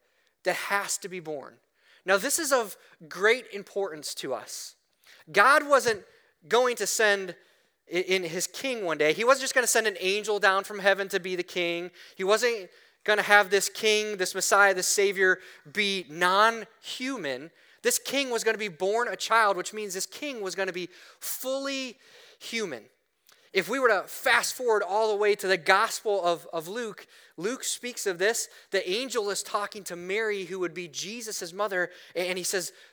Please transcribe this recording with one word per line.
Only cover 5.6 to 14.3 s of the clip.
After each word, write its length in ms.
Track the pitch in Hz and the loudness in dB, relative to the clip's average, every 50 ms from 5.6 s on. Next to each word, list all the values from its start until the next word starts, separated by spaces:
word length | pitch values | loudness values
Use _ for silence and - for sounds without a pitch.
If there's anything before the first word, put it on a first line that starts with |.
| 294 285 | 4 4
wasn't 340 | 285 262 214 233 220 185 - - _ _ _ _ _ _ _ 147 | 4 4 4 2 0 -2 -4 -14 _ _ _ _ _ _ _ 0
going 260 | 208 240 254 247 233 - | 2 4 4 2 0 -2
to 80 | 202 185 | -2 -2
send 480 | - - 220 208 202 196 190 180 165 - _ _ _ _ _ _ _ _ _ - | 0 4 4 4 4 2 0 -6 -12 -14 _ _ _ _ _ _ _ _ _ -4
i-, 80 | 160 | -2
in 280 | 180 180 180 190 190 180 | -2 0 0 0 0 0
his 240 | 160 160 185 165 - | -2 -4 -4 -4 -6
king 360 | - - - 269 247 226 196 | -6 -6 -6 -6 -4 -4 -4
one 140 | 170 156 151 | -2 0 2
day. 140 | 151 151 160 | 4 4 4
He 100 | 190 226 | 4 4
wasn't 200 | 240 269 254 262 | 4 4 4 2
just 120 | 254 - | 0 0
gonna 140 | 262 240 - | 2 2 4
send 180 | - 233 220 | 4 2 2
an 100 | 220 196 170 | 2 0 -2
angel 400 | 185 185 196 208 202 214 208 202 | -2 -2 -2 -2 0 -2 0 2
down 240 | 196 196 190 196 196 | 4 4 4 2 0
from 160 | - 208 202 | -2 -4 0
heaven 260 | 185 196 196 190 196 190 | 2 2 2 2 0 -2
to 100 | 202 190 | -4 -4
be 160 | 175 190 185 | -4 -4 -4
the 80 | 175 175 | -6 -6
king. 480 | - - 185 175 170 170 170 175 175 - - - - - | -6 -4 -4 -2 -2 -2 -4 -6 -10 -14 -18 -20 -18 -12
He 80 | - 185 | -4 0
wasn't 460 | 190 214 214 240 240 233 208 180 185 _ _ _ _ _ _ - | 2 2 2 2 0 -2 -2 -6 -12 _ _ _ _ _ _ -2
gonna 180 | - 214 208 185 | 0 2 2 4
have 280 | 202 208 208 202 185 | 6 6 6 6 6
this 180 | 196 196 190 - | 4 2 2 0
king, 480 | - - 220 220 214 214 214 214 208 | -4 -2 0 2 2 2 0 -2 -4
this 180 | 185 185 - | -4 -4 -4